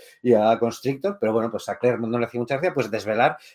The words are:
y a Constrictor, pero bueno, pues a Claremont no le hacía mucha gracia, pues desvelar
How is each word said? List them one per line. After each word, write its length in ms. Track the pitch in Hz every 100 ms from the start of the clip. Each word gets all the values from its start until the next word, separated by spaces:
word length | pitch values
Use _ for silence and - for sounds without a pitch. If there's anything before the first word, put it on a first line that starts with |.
| - _
y 100 | 123
a 260 | 110 107 113
Constrictor, 600 | 117 - 131 135 196 202
pero 120 | 110
bueno, 180 | 113 113
pues 180 | 110 -
a 100 | 98
Claremont 340 | 123 113 117
no 60 | 120
le 80 | 117
hacía 140 | 120
mucha 160 | 120 139
gracia, 180 | 180
pues 160 | 143 113
desvelar 480 | 107 101 107 139 - -